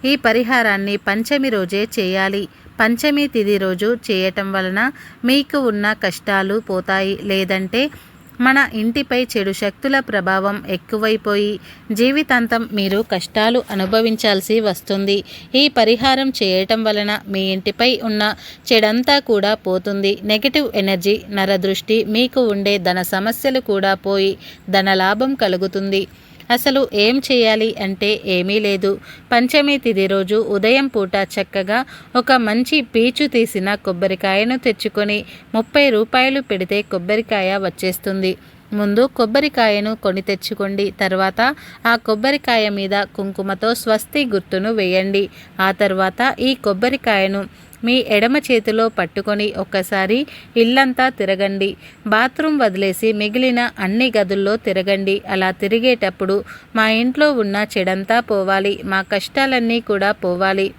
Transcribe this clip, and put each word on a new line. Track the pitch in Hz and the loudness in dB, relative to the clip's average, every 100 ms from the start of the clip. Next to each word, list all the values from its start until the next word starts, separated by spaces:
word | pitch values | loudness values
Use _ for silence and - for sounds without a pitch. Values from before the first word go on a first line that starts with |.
| 262 | 0
ఈ | 277 | 0
పరిహారాన్ని | 240 226 233 254 226 196 196 202 | 2 2 2 0 2 0 -2 -4
పంచమి | - 202 226 285 269 | -2 -2 0 -2 0
రోజే | 214 180 196 220 - | -2 -2 -2 -4 -2
చేయాలి. | 185 190 190 202 196 - - - | -2 0 -2 -2 -6 -12 -20 0
పంచమి | 220 233 302 285 285 | 0 2 0 0 0
తిథి | 233 202 202 | 0 0 2
రోజు | 190 185 208 233 - | 0 0 -2 -2 -2
చేయటం | 190 190 185 196 | -2 0 -2 -4
వలన | 190 185 190 247 - - - 240 | -2 -2 0 -2 -4 -20 -6 0
మీకు | 277 277 285 | 2 2 0
ఉన్న | 254 208 208 | 0 0 -2
కష్టాలు | 214 190 175 - 196 190 202 | 0 -4 -4 -2 0 0 -2
పోతాయి, | - 185 185 190 190 196 | -2 -4 -2 -2 -2 -4
లేదంటే | 202 190 190 190 190 226 294 - - - - - | -2 -2 0 -2 -2 -2 -2 -4 -20 -20 -20 -2
మన | 247 269 277 | 2 2 0
ఇంటిపై | 220 220 233 277 247 | 0 -2 -2 -2 -2
చెడు | 247 226 196 | 0 -2 -2
శక్తుల | 190 202 - 269 269 | -2 -4 -4 -2 -2
ప్రభావం | 254 208 185 190 196 208 - | 0 -2 0 0 0 -4 -6
ఎక్కువైపోయి | 185 - 220 220 220 214 202 208 202 - - - | -8 -4 -2 0 0 0 0 0 -4 -12 -20 -8
జీవితాంతం | 208 247 285 302 262 233 233 226 | 2 2 2 2 0 2 -2 -2
మీరు | 202 196 196 226 | -2 0 0 0
కష్టాలు | 190 - 220 214 240 - | -4 -2 0 2 2 -2
అనుభవించాల్సి | 202 190 220 226 220 220 196 190 220 | -4 0 2 2 0 0 0 2 0
వస్తుంది. | 214 185 - 196 196 202 - - - 254 | 0 -4 -4 -2 0 -2 -4 -18 -2 2
ఈ | 285 | 2
పరిహారం | 254 220 233 262 262 269 | 4 4 4 2 2 0
చేయటం | 254 196 185 190 226 | 0 0 0 2 0
వలన | 220 208 208 208 202 | 0 0 -2 -4 -4
మీ | 196 190 | -4 -2
ఇంటిపై | 190 190 196 240 247 | -2 -4 0 0 0
ఉన్న | 226 214 214 208 - - - | -2 0 -2 -4 -14 -18 0
చెడంతా | 226 214 226 254 285 | 2 4 2 2 0
కూడా | 277 208 202 | 2 0 2
పోతుంది. | 220 185 185 190 196 196 202 | -2 -2 -2 -2 -2 -2 -2
నెగటివ్ | 202 214 269 302 277 220 | -2 0 0 0 0 0
ఎనర్జీ, | 196 190 180 214 - | 0 0 0 -2 -2
నరదృష్టి, | 202 190 196 190 190 - 220 208 | -2 0 0 0 -4 0 0 0
మీకు | 214 247 269 240 | 0 0 0 0
ఉండే | 202 196 202 | 0 0 0
ధన | 180 180 | 0 -2
సమస్యలు | 180 190 208 240 269 262 | -2 -2 -2 -2 -2 -2
కూడా | 254 196 196 | 0 0 2
పోయి | 196 196 196 196 190 - - - | 0 0 0 0 -2 -10 -18 -2
ధనలాభం | 196 190 190 190 214 262 | 0 2 2 2 2 0
కలుగుతుంది. | 269 208 180 190 196 196 196 190 - - - - | 0 0 0 -2 -4 -2 -2 -4 -14 -20 -20 -2
అసలు | 240 285 269 262 | 0 2 2 0
ఏం | 208 214 262 - | 2 2 2 2
చేయాలి | 262 220 220 220 - | 2 4 2 0 -2
అంటే | 196 190 208 214 202 | -6 -2 -2 -2 0
ఏమీ | 180 180 208 | -2 0 0
లేదు. | 208 196 196 202 - - - | 0 0 -2 -2 -8 -20 0
పంచమి | 240 247 302 285 285 | 2 4 2 2 0
తిథి | 240 196 190 | 0 0 2
రోజు | 196 185 208 | 0 0 0
ఉదయం | 220 202 214 262 277 | 0 0 2 2 2
పూట | 226 190 196 | -2 -2 -2
చక్కగా | 190 - 190 196 190 220 262 - - 247 | -2 -4 -4 -4 -2 -2 -4 -12 -2 -2
ఒక | 240 | 2
మంచి | 254 220 220 254 311 | 2 4 0 2 0
పీచు | 240 226 233 247 294 | 2 2 2 2 0
తీసిన | 240 226 196 190 208 | 2 0 0 -2 -2
కొబ్బరికాయను | - 180 190 185 196 196 226 254 | -4 -2 -2 0 0 2 2 0
తెచ్చుకొని | 254 208 214 - 208 208 - - - 226 | 0 -2 -4 -2 -2 -2 -6 -18 -4 -4
ముప్పై | 226 294 277 | 0 2 4
రూపాయలు | 220 220 254 262 269 | 4 2 2 2 0
పెడితే | 262 196 185 202 | -2 -4 -2 -2
కొబ్బరికాయ | 208 190 175 214 220 208 185 196 | -2 -6 0 -2 0 -2 0 0
వచ్చేస్తుంది. | 190 - 185 180 - 190 185 185 - - - | -4 -4 -4 -4 -4 -2 -2 -4 -10 -20 -8
ముందు | 208 208 208 262 - | -2 0 2 2 0
కొబ్బరికాయను | 226 254 294 269 220 208 214 220 | 0 2 0 2 2 2 -2 -2
కొని | 202 190 | -2 -2
తెచ్చుకోండి. | 190 196 - 202 196 196 202 - | -4 -6 -6 -6 -4 -2 -4 -2
తర్వాత | 190 190 190 190 240 294 - - 233 | -2 0 0 0 -2 -2 -14 -6 -2
ఆ | 233 | 0
కొబ్బరికాయ | 226 214 254 285 - 233 214 | 0 0 0 0 0 0 0
మీద | 202 196 202 196 - | -2 -2 -2 -2 -6
కుంకుమతో | 196 190 196 190 220 | -8 -6 -6 -2 -2
స్వస్తి | 233 233 214 - 294 262 | -2 0 -2 0 -2 0
గుర్తును | 196 - 190 202 | -2 -2 -4 -2
వేయండి. | 226 185 185 190 196 196 - - - | 0 0 0 0 0 -2 -6 -20 -2
ఆ | 190 | -2
తర్వాత | 190 202 190 190 - 254 - | 2 0 2 -2 0 -2 0
ఈ | 254 | -2
కొబ్బరికాయను | 262 208 185 240 269 - 202 190 196 190 - - - 226 | 0 -2 0 0 -2 0 0 0 -2 -8 -14 -20 -6 0
మీ | 254 226 208 | 0 2 2
ఎడమ | 226 285 | 2 0
చేతిలో | 285 240 214 220 226 | 2 0 2 0 0
పట్టుకొని | - - - 196 208 208 - | 0 -4 -4 -4 -2 -4 -4
ఒక్కసారి | 190 196 185 196 190 233 294 - - 233 | -4 -4 -2 -2 0 0 -2 -10 -4 2
ఇల్లంతా | 233 254 269 254 262 | 4 4 2 2 -2
తిరగండి. | 254 196 190 196 196 196 - - - 214 | 0 -2 0 -2 -2 -4 -4 -18 -14 0
బాత్రూమ్ | 214 254 - 311 302 | 2 2 0 -2 2
వదిలేసి | 233 185 196 180 220 | 2 2 -2 0 0
మిగిలిన | 214 208 233 254 240 240 - | 0 -2 0 0 0 -2 -2
అన్ని | 185 214 254 220 | -2 0 2 2
గదుల్లో | 190 196 196 226 - | 0 0 0 -2 -2
తిరగండి. | 190 190 196 196 196 - | -2 0 0 0 -4 -2
అలా | 190 185 | -2 -2
తిరిగేటప్పుడు | 185 202 226 254 240 196 185 190 196 - - - 226 | -2 -2 0 2 0 -2 -2 -2 -2 -4 -18 -8 0
"మా | 220 220 | 0 2
ఇంట్లో | 247 254 302 262 | 0 2 2 2
ఉన్న | 208 202 208 214 | 0 -2 -2 -2
చెడంతా | 185 190 190 226 | 0 -2 0 0
పోవాలి, | 233 202 190 196 196 202 - | 2 -2 2 0 0 -4 -2
మా | 190 190 | -4 -2
కష్టాలన్నీ | 202 - - 269 254 233 233 226 | -4 -2 -2 0 0 0 -2 0
కూడా | 202 196 | 0 0
పోవాలి | 208 185 180 190 190 196 | 0 -2 0 0 0 -2